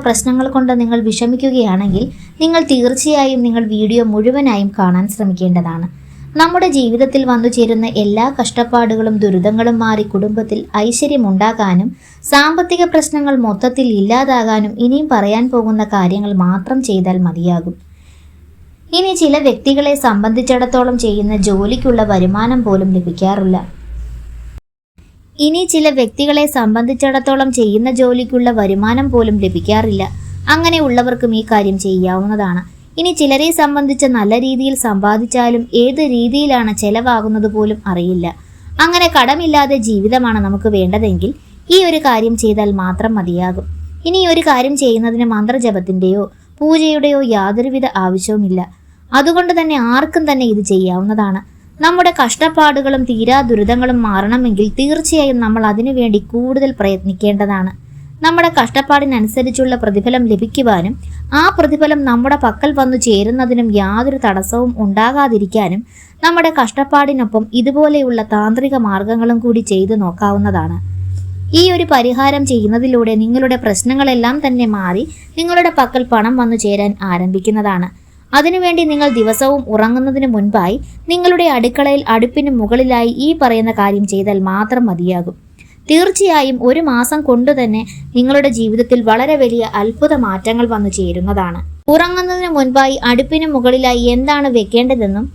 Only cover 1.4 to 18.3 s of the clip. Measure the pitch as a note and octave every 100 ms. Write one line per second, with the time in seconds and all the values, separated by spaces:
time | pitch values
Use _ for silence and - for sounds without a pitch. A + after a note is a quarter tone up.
1.4 | C4+ B3+ G#3+ F#3+ G3+ F#3+ B3+ - - -
2.4 | D#4+ E4 D#4 B3+ B3 C4 D4+ D4 C4+ B3+
3.4 | A#3+ A3+ A3 G#3+ G#3+ A#3 A3+ G#3+ A3+ C#4
4.4 | C4+ G3+ G3 G#3 F#3 F3+ G3+ - G3 F3+
5.4 | F3+ F3 E3+ E3 F3 - - - - D4+
6.4 | E4 F4+ F#4 C#4 A#3+ A#3 C4+ C4+ B3+ A#3+
7.4 | A#3+ A#3 A3+ A3 A3+ G#3+ G3+ G#3 B3+ C#4
8.4 | A#3 A#3+ A#3 A#3+ A#3 A3 A3+ G#3+ G3+ F#3
9.4 | G3+ A3 A#3 A#3 A3+ G#3+ G#3 G3 G#3+ G#3+
10.4 | A3 G#3+ - G#3 A3 A#3 C#4+ C#4 G#3 F#3+
11.4 | G#3+ A3+ G3 F3+ G#3 - - - - C#4+
12.4 | D4+ E4 F4 F4 F4 D#4+ D#4 D4 C#4+ C4
13.4 | A3+ G3+ B3 B3+ B3 G#3 G3 B3 C4+ B3
14.4 | A3 G#3+ G#3 G#3+ A#3+ C#4+ D4+ A#3 G3+ A3
15.4 | B3 B3 A3 G#3+ G#3 G3+ F3+ G3+ G#3 F#3+
16.4 | F3+ F#3+ G3 C4 B3 F#3+ F3+ F#3 F3 E3
17.4 | F3 E3+ F3+ - - - - - -